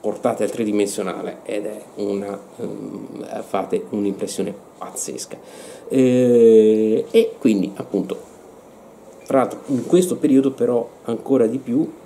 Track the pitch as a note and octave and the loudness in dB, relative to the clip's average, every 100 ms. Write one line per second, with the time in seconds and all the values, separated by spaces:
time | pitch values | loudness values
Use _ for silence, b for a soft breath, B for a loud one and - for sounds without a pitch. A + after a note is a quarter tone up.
0 | G#2+ G#2 B2+ A2 G#2 - A2 G#2 G2 - | -6 -4 -4 -2 -4 -2 -2 0 0 -2
1 | F#2+ G2 F#2 - - G#2+ G#2 G#2+ - - | -6 -6 -10 -12 -8 -8 -8 -12 -16 -8
2 | G2+ G2+ G2+ G2 - - A2 G#2 G#2 G2+ | -4 -4 -6 -10 -14 -12 -12 -10 -12 -12
3 | - - - A2 A2 G2 F#2 - - G#2+ | -14 -14 -12 -12 -6 -6 -4 -6 -6 -4
4 | G2+ F#2+ G2 - G2 G2 - - - - | -4 -4 -8 -6 -8 -8 -18 -18 -16 -10
5 | - - - - B B B B - C3+ | -10 -10 -14 -16 B B B B -4 2
6 | B2+ B2+ B2 A#2+ A#2 A2 G#2+ G#2+ A2 A2 | 4 4 4 8 8 8 8 4 2 0
7 | - A3+ A3+ - - G2+ F2+ - - G2+ | 2 2 2 0 2 2 0 -6 -4 -4
8 | - - - - - - - - - - | -4 -8 -12 -20 -20 -20 -20 -20 -20 -20
9 | - - - C3+ - - - C3 - F3 | -20 -20 -2 0 0 -4 -4 -4 2 2
10 | F3+ - C#3+ C3 C3+ C3 A#2+ B2 - - | 2 0 4 4 2 0 0 0 -2 -10
11 | - A2+ - C3+ A2 D3 A#2 B2 - - | -8 -8 0 2 2 0 -2 -2 -2 -6